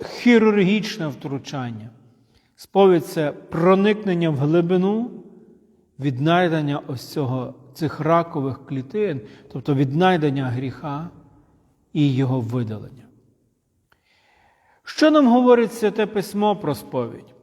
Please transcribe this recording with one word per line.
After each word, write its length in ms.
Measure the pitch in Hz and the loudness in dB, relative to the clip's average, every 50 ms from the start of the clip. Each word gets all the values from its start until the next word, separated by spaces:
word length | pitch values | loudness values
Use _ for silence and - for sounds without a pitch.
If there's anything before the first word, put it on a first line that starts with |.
| - | -16
хірургічне 1000 | - - - - 240 240 226 220 220 208 208 190 180 208 214 180 - - - 165 151 | -14 -10 0 4 6 6 6 6 6 4 4 4 4 2 0 -2 -4 -8 -8 -8 -8
втручання. 800 | 127 - - 147 139 131 123 - - 139 127 120 113 107 107 123 - _ _ _ _ _ _ _ _ _ _ _ _ | -8 -8 -10 -8 -8 -8 -10 -10 -10 -8 -8 -8 -10 -12 -14 -16 -20 _ _ _ _ _ _ _ _ _ _ _ _
Сповідь — 500 | _ - _ - 196 196 190 180 165 - - | _ -16 _ 2 4 6 6 6 4 2 -2
це 240 | - 165 151 143 | -4 -4 -4 -4
проникнення 1000 | - - - - - - 165 185 190 196 196 214 214 214 214 202 175 170 170 160 | -4 -8 -14 -8 -4 0 4 4 4 6 4 2 0 0 -2 -2 -2 0 0 0
в 80 | 147 127 | 0 0
глибину, 760 | 143 147 160 175 175 170 185 185 180 196 208 226 240 247 - - - - - - - _ - _ _ _ _ _ _ _ _ - | 0 2 2 2 2 2 0 0 2 0 0 -2 -4 -6 -10 -14 -20 -20 -20 -20 -20 _ -20 _ _ _ _ _ _ _ _ -6
віднайдення 840 | 131 143 131 123 143 160 170 175 180 170 160 160 151 143 143 147 - - | -4 -4 -2 0 0 2 2 4 2 2 0 0 -2 -2 -4 -6 -6 -8
ось 240 | 139 123 - - | -12 -12 -10 -10
цього, 420 | - 160 143 123 131 131 123 127 - - - - - | -6 -4 -4 -4 -4 -4 -6 -8 -12 -18 -20 -20 -12
цих 260 | - 165 143 - - | -6 -6 -6 -6 -4
ракових 680 | 151 156 165 170 165 165 - 156 131 131 117 - - | 0 2 2 2 2 0 -4 -6 -6 -6 -6 -8 -10
клітин, 560 | - 143 131 127 - - 208 208 196 151 135 - - - - - - | -10 -8 -8 -8 -6 -4 -4 -2 -2 -4 -6 -10 -14 -20 -20 -20 -14
тобто 240 | - 135 - - 143 | -14 -10 -2 -2 0
віднайдення 720 | 135 143 131 139 160 185 185 185 165 151 147 135 139 135 | 2 2 0 2 2 2 2 2 2 0 0 -2 -2 -4
гріха 640 | 127 117 127 135 131 - - - 147 139 147 165 175 - - - _ _ _ _ _ _ _ _ _ _ _ _ _ - | -4 -4 -6 -6 -8 -10 -10 -10 -10 -10 -10 -10 -12 -16 -20 -20 _ _ _ _ _ _ _ _ _ _ _ _ _ -2
і 220 | 160 147 143 131 | 0 2 2 2
його 260 | 127 135 123 131 131 | 0 0 0 0 -2
видалення. 640 | 113 107 120 127 120 107 110 104 98 - - - - _ _ _ _ _ _ _ _ _ _ _ _ _ _ _ _ _ _ _ _ _ _ _ _ _ _ _ _ _ _ _ _ _ _ _ - | -4 -4 -4 -4 -4 -6 -8 -12 -14 -18 -20 -20 -20 _ _ _ _ _ _ _ _ _ _ _ _ _ _ _ _ _ _ _ _ _ _ _ _ _ _ _ _ _ _ _ _ _ _ _ -18
Що 280 | - - - 302 311 | -12 -2 2 4 4
нам 160 | 302 311 277 240 | 6 6 6 6
говорить 460 | 233 254 254 247 247 240 233 220 226 | 4 4 6 6 6 6 4 0 -2
Святе 320 | - 214 208 196 214 214 | -2 -4 -2 0 0 -4
Письмо 500 | 208 220 208 185 - - 202 208 214 202 | -2 -2 -6 -6 -4 -4 -2 0 0 0
про 200 | - - 151 139 | 0 -2 -6 -6
сповідь? 580 | - - - - 131 120 117 113 107 - - _ _ | -6 -8 -8 -6 -6 -6 -6 -8 -14 -20 -20 _ _